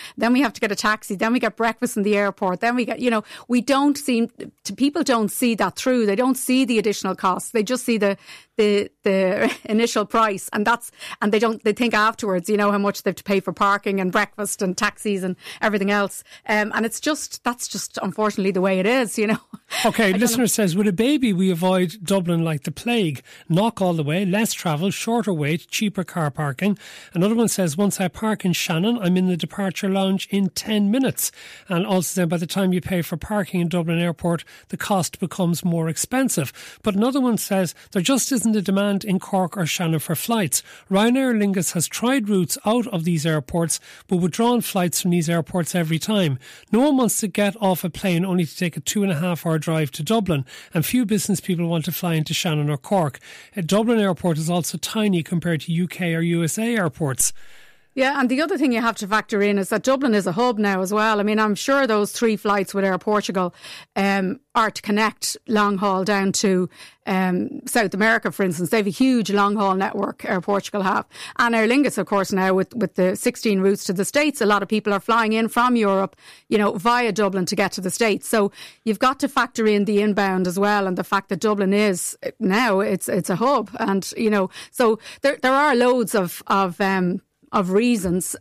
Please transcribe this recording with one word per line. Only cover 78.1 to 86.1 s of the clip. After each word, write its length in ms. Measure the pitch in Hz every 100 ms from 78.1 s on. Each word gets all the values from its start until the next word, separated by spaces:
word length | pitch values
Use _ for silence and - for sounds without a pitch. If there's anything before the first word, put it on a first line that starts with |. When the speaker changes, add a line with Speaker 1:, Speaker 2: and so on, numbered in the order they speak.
| 190 -
Speaker 1:
So 220 | 226 202 - - - -
you've 140 | 208
got 200 | 262 285
to 60 | 277
factor 380 | 262 233 - 220
in 200 | 208 202
the 160 | 208
inbound 460 | 214 202 196 185 180
as 120 | 180
well, 280 | 202 208 196
and 80 | 180
the 80 |
fact 260 | 185 202 -
that 120 | 185
Dublin 320 | 220 208 190
is, 440 | 202 208 180 - - -
uh, 40 | -
now, 400 | 220 196 247 190
it's, 300 | 214 190 -
it's 220 | 190 -
a 40 | 180
hub. 360 | 240 277 214 -
And, 300 | - 196 - -
you 140 | 226
know, 220 | 208 185 - -
so 280 | - 233 220 - -
there, 160 | 269 294
there 120 | 254
are 220 | 269 294 240
loads 400 | 247 254 214